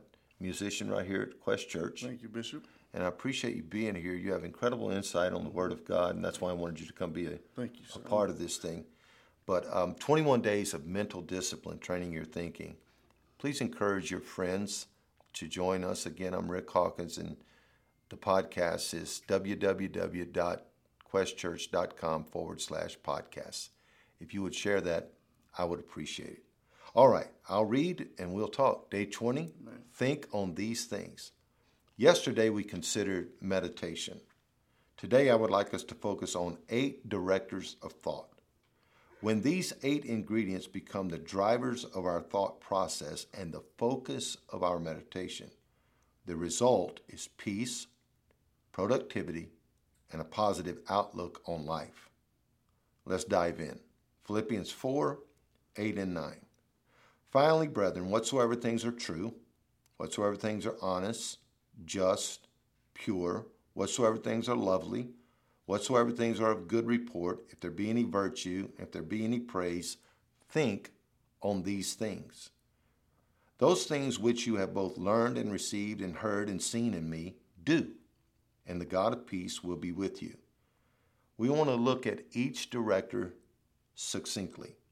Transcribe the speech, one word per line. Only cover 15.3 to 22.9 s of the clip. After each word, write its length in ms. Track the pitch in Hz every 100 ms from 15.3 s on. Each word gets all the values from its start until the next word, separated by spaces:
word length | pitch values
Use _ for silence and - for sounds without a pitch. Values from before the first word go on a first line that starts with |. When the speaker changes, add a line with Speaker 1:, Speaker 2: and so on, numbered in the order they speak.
Speaker 1:
to 140 | - 82
join 360 | 92 90 95 90
us. 200 | 92 92
Again, 280 | 85 92
I'm 180 | 90 90
Rick 180 | 90 -
Hawkins, 480 | 92 87 - 87 87
and 200 | 85 - - _ _ _ _ _ -
the 80 | -
podcast 760 | - 95 92 - 85 85 -
is 280 | 85 82 - -
w 280 | 98 98 101
w 320 | 98 95 95
w 380 | 87 90 85 87
dot 400 | 90 87 87 - _ _ _ -
quest 320 | 98 92 -
church 340 | 90 85 -
dot 240 | 90 87 -
com 280 | 85 80 78
forward 340 | 85 85 85
slash 380 | - 78 82